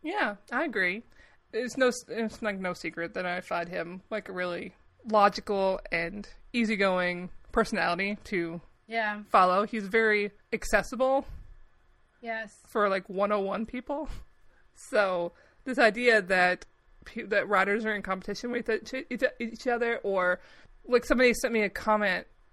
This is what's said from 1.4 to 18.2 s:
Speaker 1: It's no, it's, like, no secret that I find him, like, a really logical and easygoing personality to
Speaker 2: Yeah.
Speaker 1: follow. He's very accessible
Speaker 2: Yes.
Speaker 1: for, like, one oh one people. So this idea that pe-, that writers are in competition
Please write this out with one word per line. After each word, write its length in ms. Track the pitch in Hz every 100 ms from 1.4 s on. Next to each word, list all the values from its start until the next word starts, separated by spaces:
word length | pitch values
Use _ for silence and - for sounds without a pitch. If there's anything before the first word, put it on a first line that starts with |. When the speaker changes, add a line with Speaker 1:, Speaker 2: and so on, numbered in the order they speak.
| _
Speaker 1:
It's 240 | 214 247 262
no, 140 | 254 240 -
it's, 320 | 196 220 -
like, 180 | 214 190
no 140 | 185
secret 400 | 175 165 165 170
that 120 | 185 180
I 160 | 175
find 260 | - 175 170
him, 340 | 180 170 185 _
like, 220 | 220 196
a 20 |
really 420 | 185 180 175 190 - - _ 233
logical 680 | 214 202 202 - 202 190 190 -
and 360 | 165 170 202 202 - -
easygoing 760 | - 220 214 196 180 180 175 180 - -
personality 680 | - 214 196 170 170 196 208
to 360 | - 190 170 170 - _ _
Speaker 2:
Yeah. 360 | 226 214 208 208
Speaker 1:
follow. 340 | 214 185 185 214
He's 200 | 226 196
very 460 | 226 220 208 208 - _
accessible 760 | 220 - 214 196 233 262 269 262 - - - - _ _ _ _ _
Speaker 2:
Yes. 340 | 233 220 214 - -
Speaker 1:
for, 220 | 233 208
like, 200 | 190 -
one 220 | 185 202
oh 80 | 208
one 260 | 196 190 226
people. 420 | 254 - 285 294 - - _ - _ _
So 580 | _ - 208 196 180 175 - _ _
this 140 | - 247
idea 440 | 233 214 247 220
that 420 | 185 190 180 180 - _ _ -
pe-, 200 | - 226
that 220 | 202 208 180
writers 360 | 202 190 208
are 100 | 220
in 60 | 208
competition 500 | 190 190